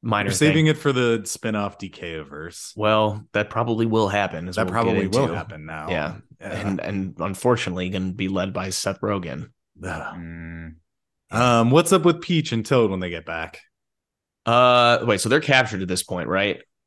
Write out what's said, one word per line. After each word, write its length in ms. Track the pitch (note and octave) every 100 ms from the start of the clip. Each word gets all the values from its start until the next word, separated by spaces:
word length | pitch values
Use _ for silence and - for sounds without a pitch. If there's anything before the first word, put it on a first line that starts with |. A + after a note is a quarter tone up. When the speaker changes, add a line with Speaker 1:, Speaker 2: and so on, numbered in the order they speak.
Speaker 1:
Minor 280 | A#2 G#2 G2
Speaker 2:
They're 40 | -
saving 280 | D3+ D#3
Speaker 1:
thing. 20 | D#3
Speaker 2:
it 120 | D3
for 140 | C#3+
the 300 | B2+ A#2+ A2+
spin-off 540 | G#2 - A2+ G#2+ G2+ -
D 100 | G2
K 300 | - F2 D#2+
verse. 520 | D2 C#2+ E2 - - -
Speaker 1:
Well, 480 | G#2+ A2 G#2+ G#2 -
that 180 | - G#2
probably 360 | A#2 A2+ A2+ A2+
will 220 | A2 G#2
happen, 400 | G2+ F#2+ D#2+ F2
as 80 | F2+
Speaker 2:
That 60 | G#2
Speaker 1:
we'll 40 |
get 100 | G2+
Speaker 2:
probably 240 | A2+ F#2 G2
will 160 | A2
Speaker 1:
into. 120 | B2+ E2+
Speaker 2:
happen 280 | D#2+ D#2
now. 240 | D#2 D#2 D#2
Speaker 1:
Yeah. 260 | E2+ D2+ - - _
Speaker 2:
Yeah. 120 | G2 - G#2
Speaker 1:
And, 140 | G2
and 340 | - G2 F#2+ D#2+
unfortunately 680 | E2+ F#2+ B2 A#2+ - F2+ F#2
gonna 220 | F#2+ F#2+
be 140 | F#2 F#2+
led 240 | F#2+ F#2+
by 180 | F#2+ F#2+
Seth 300 | F2+ - G2
Rogen. 500 | G#2 G2+ E2+ C2+ A#2 _ _ _
Speaker 2:
Ugh. 320 | F2+ D#2+ - F2
Speaker 3:
Mm. 580 | E2+ E2 E2 E2 E2 D#2+ _ _ _ _ _
Speaker 2:
Um, 400 | G#2+ B2 A#2 A#2
what's 220 | C#3+ E3+
up 120 | F#3+
with 160 | E3 E3
Peach 300 | - E3+ -
and 140 | A2+ G#2+
Toad 240 | C3 A2
when 80 | F#2+
they 100 | F#2
get 140 | E2+
back? 360 | D#2+ E2 E2 - _ _ _ _ _ _ _ _
Speaker 1:
Uh, 540 | - A#2+ B2 B2 A#2+ A#2+
wait, 180 | A#2 G2+
so 80 | A2
they're 120 | C#3
captured 420 | D3+ C3+ A#2+ G2
at 60 | F#2
this 140 | F2+
point, 260 | - F2+ C2
right? 320 | F#2+ G2+ - - _